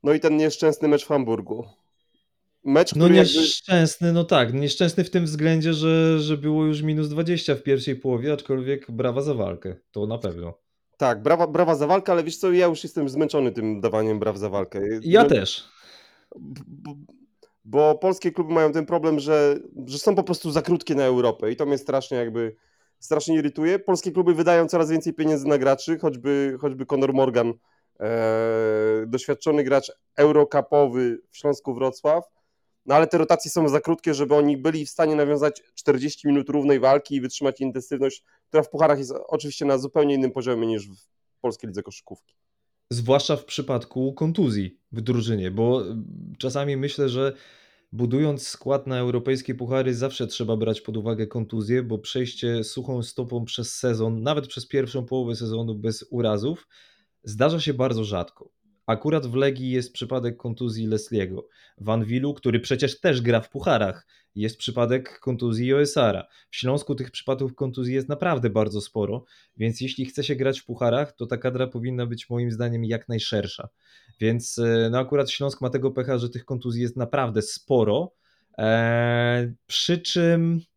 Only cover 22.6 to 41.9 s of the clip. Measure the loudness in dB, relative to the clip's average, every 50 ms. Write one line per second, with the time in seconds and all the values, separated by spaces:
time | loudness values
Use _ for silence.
22.6 | _ _ _ _ _ _ _ _ -4 -2 -2 0 2 2 0 2 2 0 -2 0
23.6 | 0 0 0 0 0 0 -2 0 -2 -2 0 2 4 4 4 4 4 6 6 4
24.6 | 4 4 2 0 2 2 0 0 0 -4 -4 0 0 0 0 0 2 2 2 4
25.6 | 4 2 2 2 0 -6 -4 -2 -2 -4 -4 -2 -2 0 0 0 0 -2 -4 -4
26.6 | -4 -4 -4 -4 -4 -2 0 0 2 2 4 4 2 4 4 2 2 0 -2 _
27.6 | _ _ _ _ _ _ _ _ -4 -2 0 0 2 2 2 2 2 2 2 2
28.6 | 2 2 2 2 2 2 2 0 -2 -2 -4 -4 -2 -4 -4 -2 0 0 2 2
29.6 | 2 4 2 2 2 -2 -18 _ _ _ _ 4 4 6 6 6 4 4 2 -2
30.6 | 0 2 4 4 4 4 2 0 0 0 -2 -4 _ _ _ -4 -2 -2 -2 -2
31.6 | _ -8 -4 -2 -2 -2 -2 -2 0 0 0 0 -2 _ _ _ _ _ _ _
32.6 | _ _ _ _ _ 4 4 4 6 4 4 2 4 4 2 2 2 -4 0 2
33.6 | 2 4 2 2 2 0 -2 0 0 -2 0 0 2 4 4 4 6 4 2 2
34.6 | 0 0 0 0 -6 -8 0 0 2 2 4 2 2 2 2 2 2 0 -2 -4
35.6 | _ _ _ -2 2 2 2 2 2 -4 -6 -2 0 2 2 2 2 0 -2 0
36.6 | 4 4 4 6 6 6 4 4 2 -2 -4 -4 -4 -4 -6 -2 -2 -2 -2 -2
37.6 | -6 -4 -4 -6 -6 -6 -4 -2 -2 -2 -2 -6 _ _ _ _ _ _ 2 2
38.6 | 2 2 0 2 4 4 4 2 -2 -8 -8 -10 -6 -4 -4 -4 -4 -8 -6 -2
39.6 | 0 0 2 0 0 -2 _ 2 2 4 2 2 0 0 -2 -2 -2 -2 0 0
40.6 | 0 0 -2 -2 -4 -10 -20 _ _ _ _ _ _ _ _ _ -6 -6 -4 -4
41.6 | -12 -10 -8 -10 -10 -10